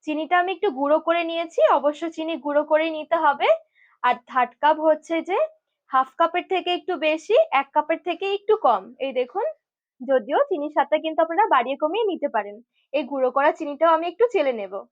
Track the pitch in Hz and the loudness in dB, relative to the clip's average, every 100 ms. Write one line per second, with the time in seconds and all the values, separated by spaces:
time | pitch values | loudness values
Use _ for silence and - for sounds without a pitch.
0 | - 302 302 359 359 359 403 262 277 311 | -6 -6 0 0 0 -2 -4 -2 0 2
1 | 320 339 330 330 339 - 605 320 277 294 | 2 0 -2 -4 -6 0 2 4 0 -2
2 | 330 320 320 320 294 294 302 311 330 311 | -10 -6 -6 -6 -2 -2 2 0 0 -4
3 | 302 330 311 277 415 640 _ _ _ _ | -4 0 2 2 2 0 _ _ _ _
4 | 247 247 _ 254 247 _ 294 311 311 311 | -2 -2 _ -2 -2 _ 2 2 2 0
5 | - 330 320 403 311 _ _ _ _ 262 | 0 -6 -2 -2 -2 _ _ _ _ 0
6 | 262 - 330 349 - 370 349 349 359 339 | 0 0 0 0 -2 -4 -2 -4 -4 -2
7 | 311 320 - 466 659 269 269 302 294 330 | 0 -2 2 2 4 0 0 -2 0 -4
8 | 359 339 392 403 - 440 285 208 196 247 | -4 -6 -4 -6 0 2 4 0 -2 -8
9 | 269 254 254 370 453 - _ _ _ _ | -6 -4 -4 -4 -6 -8 _ _ _ _
10 | 254 262 208 330 571 349 294 311 277 311 | -2 0 2 0 0 -2 -2 -2 0 0
11 | 320 320 330 330 427 277 240 269 302 392 | -2 -2 0 2 2 2 0 -2 -2 0
12 | 440 320 285 226 208 208 _ _ _ 285 | -2 -2 -4 -4 -6 -14 _ _ _ -6
13 | 254 277 254 247 285 330 311 285 330 320 | -4 -2 0 2 2 0 -8 0 2 2
14 | 339 349 466 403 277 233 196 196 240 | -2 0 0 2 0 -2 -8 -12 -14